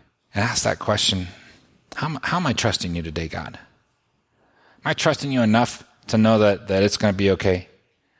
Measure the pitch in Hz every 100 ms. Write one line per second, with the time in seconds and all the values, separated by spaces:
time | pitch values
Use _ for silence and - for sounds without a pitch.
0 | _ _ _ 101 117 117 - 160 - 104
1 | - 92 90 - - - _ _ _ -
2 | 147 127 - 175 160 107 110 - 90 85
3 | 80 78 80 - 76 - - _ _ _
4 | _ _ _ _ _ _ _ _ 147 156
5 | 165 143 143 131 110 110 - - - _
6 | - 110 110 113 104 95 - 95 101 -
7 | 107 95 98 92 98 90 - _ _ _
8 | _